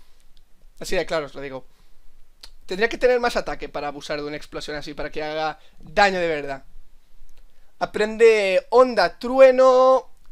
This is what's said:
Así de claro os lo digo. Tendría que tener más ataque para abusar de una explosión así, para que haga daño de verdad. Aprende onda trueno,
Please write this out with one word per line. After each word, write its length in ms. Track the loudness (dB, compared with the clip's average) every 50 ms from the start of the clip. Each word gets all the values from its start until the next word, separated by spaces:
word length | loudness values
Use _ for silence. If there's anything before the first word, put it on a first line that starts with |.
| -20 -20 -20 -20 -20 -20 -20 -20 -20 _ -20 _ -20 -20 -16 -14
Así 160 | -6 -2 -2
de 100 | -2 -2
claro 200 | -2 -4 -6 -6
os 80 | -6 -12
lo 80 | -14
digo. 240 | -12 -12 -12 -14 -16 -18 -20 _ -20 -20 -18 -16 -16 -16 -16 -16 -18 -20 -20 _ -20 -20 -18 -16 -10
Tendría 220 | -10 -2 -2 -2 -2
que 100 | 0 0
tener 200 | 2 2 2 2
más 160 | 0 -2 -2
ataque 340 | -2 -4 -4 -8 -8 -10 -10
para 180 | -8 -8 -8
abusar 340 | -8 -10 -10 -10 -8 -8 -8
de 60 | -8
una 100 | -8 -10
explosión 400 | -12 -12 -12 -12 -12 -10 -10 -10
así, 160 | -10 -10 -12 -10
para 180 | -10 -10 -8
que 120 | -8 -8 -8
haga 340 | -6 -6 -4 -4 -6 -6 -10 -18 -20 -20 -20
daño 400 | -18 -4 4 4 4 4 4 0
de 80 | -2
verdad. 380 | -2 -2 -4 -6 -8 -12 -12 -14 -14 -14 -14 -14 -14 -16 -20 -20 -20 -16 -14 -12 -12 -12 -14 -16 -18 -20 -20 -20 -20 -8 -8
Aprende 880 | -8 -6 -2 -2 -2 -2 2 4 4 6 6 4 2 0 0 0 -2 2
onda 480 | 4 4 4 4 4 0 0 0 -2
trueno, 960 | -6 -6 -2 6 8 8 8 8 6 6 6 6 6 6 6 4 2 0 -4 -16 -20 -20 -14